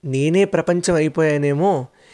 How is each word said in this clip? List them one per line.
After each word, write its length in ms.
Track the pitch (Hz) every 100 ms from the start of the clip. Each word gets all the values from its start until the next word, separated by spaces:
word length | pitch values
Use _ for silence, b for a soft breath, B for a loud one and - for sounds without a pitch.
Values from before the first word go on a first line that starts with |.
| 151
నేనే 400 | 135 147 175 196
ప్రపంచం 500 | 170 156 175 170 170
అయిపోయానేమో. 920 | 156 147 156 147 143 143 190 160 127 b b